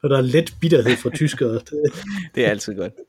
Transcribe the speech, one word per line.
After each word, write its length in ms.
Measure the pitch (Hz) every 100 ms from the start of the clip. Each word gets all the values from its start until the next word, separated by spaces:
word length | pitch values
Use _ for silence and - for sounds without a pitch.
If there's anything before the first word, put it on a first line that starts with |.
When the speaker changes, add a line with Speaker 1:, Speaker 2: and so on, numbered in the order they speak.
Speaker 1:
når 60 | 147
der 80 | 139
er 40 |
let 320 | 127 143 165 -
bitterhed 360 | 170 156 117 120
fra 120 | 123
tyskere. 520 | - 156 - 123 113 - 147 147 165
<laughs> 380 | 202 202 170 -
Speaker 2:
Det 100 | 113
er 40 |
altid 260 | 104 107 98
godt. 180 | 92 -